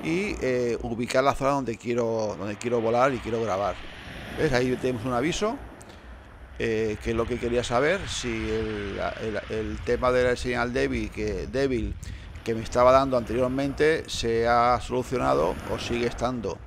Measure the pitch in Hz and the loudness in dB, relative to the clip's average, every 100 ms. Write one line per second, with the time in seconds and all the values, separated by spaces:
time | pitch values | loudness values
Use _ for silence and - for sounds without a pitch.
0 | 156 170 202 - 131 123 120 113 120 113 | -2 -2 -2 -2 0 0 0 -2 -4 -4
1 | 120 131 135 131 135 143 117 113 120 120 | 0 2 2 2 2 0 -2 -6 -2 0
2 | 113 113 107 95 98 104 123 120 113 120 | 0 0 -2 -4 -6 -6 -2 0 2 4
3 | 131 120 113 113 113 95 101 90 - - | 4 2 -4 -2 0 0 0 -4 -10 -14
4 | - - - - 151 123 127 123 131 120 | -14 -14 -12 -2 2 2 2 0 0 -2
5 | 123 120 147 170 214 269 - - - - | -2 0 0 0 -2 -4 -10 -18 -20 -20
6 | - - - - - - 117 110 110 107 | -18 -20 -20 -20 -18 -4 -2 0 -2 -4
7 | - 113 113 120 120 120 117 120 147 196 | -2 -2 -2 -2 0 -2 0 2 2 0
8 | 170 - 123 113 110 110 110 107 101 98 | -2 -6 -4 -4 -2 -2 -2 -4 -4 -4
9 | 87 - 110 101 - 110 110 107 - 120 | -4 -4 -4 -4 -4 -4 -4 -6 -2 2
10 | 127 127 123 123 123 120 120 123 139 127 | 4 4 4 2 -2 -2 0 0 0 -2
11 | 107 113 107 92 92 120 139 123 104 - | -4 -4 -4 -4 -4 -2 0 0 -2 -6
12 | - - - - - 113 110 123 123 131 | -10 -12 -14 -10 -4 -4 0 6 8 8
13 | 135 127 107 113 127 131 139 131 151 160 | 6 0 0 0 0 0 -2 2 4 4
14 | - - 117 113 117 120 120 120 - 123 | -2 -4 0 2 6 6 6 4 2 -2
15 | 123 123 131 139 156 - - 92 - 120 | 0 0 2 4 4 0 -4 -6 -2 0
16 | 120 - 120 127 101 - | 0 0 -2 -2 -4 -6